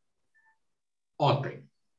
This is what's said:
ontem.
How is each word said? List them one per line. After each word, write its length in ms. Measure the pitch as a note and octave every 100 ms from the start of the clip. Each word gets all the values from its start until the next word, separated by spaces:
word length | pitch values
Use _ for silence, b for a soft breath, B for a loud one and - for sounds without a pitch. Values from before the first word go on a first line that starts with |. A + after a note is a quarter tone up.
| _ _ _ _ _ _ _ _ _ _ _ -
ontem. 460 | C#3+ - - - - _ _